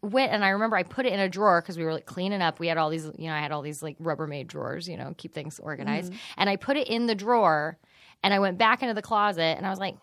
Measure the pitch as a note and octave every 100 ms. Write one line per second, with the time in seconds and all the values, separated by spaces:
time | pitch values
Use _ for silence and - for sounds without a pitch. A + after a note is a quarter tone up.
0 | G#3 B3 C4 G#3 G3 G3 A3+ G#3 F3 -
1 | B3+ G3 F#3+ F3+ G#3 E3+ E3 E3+ D#3+ D#3+
2 | - F3+ F#3 G3+ E3+ D#3+ E3+ E3 D#3 D#3+
3 | D#3 - D#3+ D3+ D3 D3+ C#3+ D3 D#3 C#3+
4 | E3 D3 D#3 C#3+ B2+ D3 - C#3 F3 D#3+
5 | C3 - - - D3 - - D3+ C#3 D3
6 | F3+ G3 - - G3+ G3+ - C#4 C4+ A3+
7 | A#3 G#3 G3+ A#3+ F#3+ D#3 D3+ E3 _ _
8 | - _ F#3+ G3 G3 F3+ A3 A#3+ B3+ G#3+
9 | - G#3+ G#3 E3+ E3 D#3+ F#3+ F#3+ F#3+ -